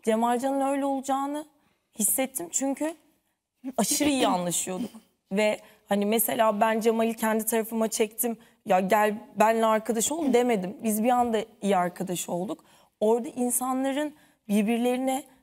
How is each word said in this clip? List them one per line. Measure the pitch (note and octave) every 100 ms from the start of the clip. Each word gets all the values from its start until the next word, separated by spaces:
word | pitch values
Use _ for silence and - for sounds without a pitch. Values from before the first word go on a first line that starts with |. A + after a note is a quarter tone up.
Cemalcan'ın | A3 A3 A#3 A#3+ C4+ C#4
öyle | C4+ C#4
olacağını | C#4 C4+ C4 C4+ C#4 D4 D#4 _ _ _ _ -
hissettim | G#3 - C4 - -
çünkü | - C4+ C4 D4+ E4 _ _ _ _ _ _ C4 -
aşırı | G3+ - D4
iyi | C4 A3+
anlaşıyorduk. | F3+ F3 E3+ F#3 F#3 A#3 - _ _ -
Ve | G3 G#3+ - - - -
hani | G3+ G3+
mesela | A#3 A#3+ C4 A3 G#3
ben | A3 A3
Cemal'i | A3+ A3+ A3+ A3+
kendi | A3 A3 A3
tarafıma | A3+ A3 A3+ A3
çektim. | - G#3+ - A#3+ A3 - _ -
"Ya | F#3
gel | F#3+ G#3+ G#3+ G#3+ - G3+
benle | G#3+ A3+ A3+
arkadaş | A3 A3 A3+ -
ol." | D#4 C#4
demedim. | A#3+ B3 G#3+ F3+ G#3+
Biz | A3 G#3+
bir | A#3
anda | B3 A#3+ A3 - -
iyi | G3 F#3
arkadaş | F3 - F#3 F3 -
olduk. | F3 G3+ D#4 _ _ _ -
Orada | G#3+ A#3 C4+
insanların | B3+ B3 A#3+ B3+ C4 C4+ C4+ D4+ D4 _ _ -
birbirlerine | G#3 G#3 A#3 B3 B3 C4 C4 - _